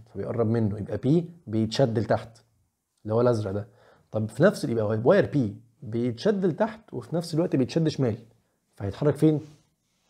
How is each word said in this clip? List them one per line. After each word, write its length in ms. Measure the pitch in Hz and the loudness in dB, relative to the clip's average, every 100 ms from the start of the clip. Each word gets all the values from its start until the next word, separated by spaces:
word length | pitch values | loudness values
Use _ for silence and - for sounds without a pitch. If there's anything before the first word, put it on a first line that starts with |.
| - | -14
فبيقرب 400 | - - 117 107 | -8 -6 0 0
منه، 320 | 117 107 104 | 2 0 -2
يبقى 200 | 98 104 | -6 -2
P 260 | 127 165 170 - - | 2 2 0 -12 -6
بيتشد 520 | 110 110 - 135 113 | -2 0 2 2 0
لتحت 400 | 104 110 - - _ _ _ _ _ _ | 0 -2 -4 -20 _ _ _ _ _ _
اللي 120 | 107 | -2
هو 60 | 110 | 2
الازرق 320 | 123 117 104 | 2 2 -2
ده. 160 | 101 104 _ _ _ _ | -6 -8 _ _ _ _
طب 180 | 110 107 | -4 -4
في 140 | - | 2
نفس، 220 | 185 214 | 2 2
يبقى 200 | 139 113 | -4 -2
واير 420 | 104 110 127 196 139 | 0 2 4 4 4
بي 300 | 147 110 107 _ _ | 0 -2 -4 _ _
بيتشد 600 | 117 117 123 113 196 202 | -8 -4 -4 -2 0 2
لتحت 500 | 185 - 214 - _ | 0 0 -4 -4 _
وفي 220 | 127 - 165 | -14 -6 -6
نفس 180 | 170 | -2
الوقت 220 | 151 175 147 | -2 0 0
بيتشد 320 | 123 165 156 | 0 0 0
شمال، 300 | - 127 107 - _ _ _ _ _ | 0 -2 -2 -10 _ _ _ _ _
فهيتحرك 400 | 101 - 147 143 | -10 0 0 4
فين؟ 240 | 156 151 - - _ _ _ _ | 2 2 -4 -20 _ _ _ _